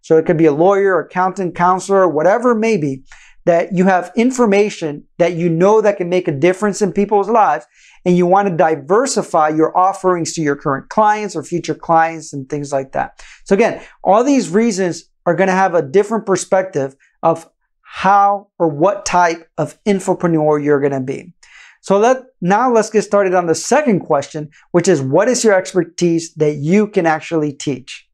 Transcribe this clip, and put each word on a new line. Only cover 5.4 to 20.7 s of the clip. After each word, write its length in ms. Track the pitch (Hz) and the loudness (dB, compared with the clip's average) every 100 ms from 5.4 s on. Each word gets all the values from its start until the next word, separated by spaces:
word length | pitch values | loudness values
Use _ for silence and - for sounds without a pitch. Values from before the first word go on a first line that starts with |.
| 175 | -2
know 320 | 160 190 220 | 2 4 4
that 160 | 208 202 | 2 -2
can 100 | 175 | -2
make 200 | 180 180 | -2 -2
a 40 | |
difference 480 | 139 170 180 208 190 | 0 0 0 -4 -2
in 120 | 208 | -2
people's 340 | 185 202 208 190 | -2 0 0 0
lives, 380 | 233 190 147 - _ _ _ 180 | 2 2 0 -8 _ _ _ 0
and 100 | 180 | 0
you 120 | 175 | 2
want 200 | 190 202 | 2 2
to 80 | 160 | 0
diversify 920 | 147 156 135 208 269 220 - 170 156 | 0 0 0 0 0 -4 -2 0 0
your 260 | 156 156 180 | 0 0 2
offerings 580 | 185 190 185 180 156 | 0 0 -2 -2 -4
to 100 | - | -4
your 120 | 147 143 | -4 -4
current 340 | 156 135 - | -4 -6 -4
clients 460 | - 214 214 208 165 | 0 0 0 -6 -10
or 80 | |
future 300 | 135 170 147 | -8 -8 -6
clients 600 | 151 - 165 165 160 156 | -10 0 2 2 -4 -14
and 140 | 143 131 | -14 -10
things 220 | 147 143 | -10 -6
like 200 | 139 135 | -6 -6
that. 320 | 143 135 _ - - - | -8 -8 _ -20 -20 0
So 100 | 196 | 2
again, 260 | - - - _ | 2 0 -16 _
all 200 | - 208 | 2 2
these 260 | 254 277 165 | 4 2 2
reasons 560 | 190 233 185 185 160 _ _ - | 0 0 0 -4 -4 _ _ -4
are 100 | 165 | 0
gonna 180 | 190 | 0
have 200 | 185 190 | 2 2
a 80 | 170 | 0
different 460 | 143 180 214 226 214 | 0 0 0 -4 -2
perspective 680 | 180 - 190 190 147 135 _ _ _ | -4 0 -2 0 -6 -6 _ _ _
of 260 | - 160 - _ _ _ | -2 -2 -8 _ _ _
how 680 | _ - 190 202 202 202 - _ | _ -2 2 4 2 0 -8 _
or 80 | 165 | -4
what 400 | 143 180 202 - | 0 0 0 -2
type 420 | 180 175 165 - - | 0 0 -2 -12 -8
of 260 | 151 - - | -8 -6 -4
infopreneur 800 | 196 190 180 175 160 151 151 | -2 -2 -2 0 0 0 0
you're 160 | 147 | 0